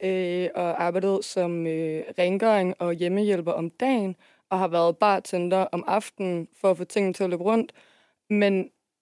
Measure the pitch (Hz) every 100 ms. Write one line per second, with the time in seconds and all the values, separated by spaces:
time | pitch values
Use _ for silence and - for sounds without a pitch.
0 | 185 185 180 180 180 - 175 160 170 175
1 | 190 196 - - 175 170 165 160 160 156
2 | - 180 180 190 226 208 180 - 175 170
3 | 175 196 208 190 165 170 165 - 254 254
4 | 190 180 _ _ _ 190 185 170 170 165
5 | 208 196 - 180 175 190 190 170 - 196
6 | - _ 190 175 160 _ 196 175 180 -
7 | 190 180 190 175 180 226 220 - _ _
8 | _ _ _ 208 202 190 185 _ _ _